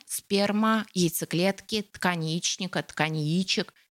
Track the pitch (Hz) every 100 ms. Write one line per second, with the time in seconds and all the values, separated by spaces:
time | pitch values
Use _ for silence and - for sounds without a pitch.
0 | - - - 196 202 208 220 220 190 185
1 | 170 - 160 165 190 196 - 214 196 -
2 | 185 170 160 170 - - 185 170 - -
3 | 156 156 151 175 190 - - - _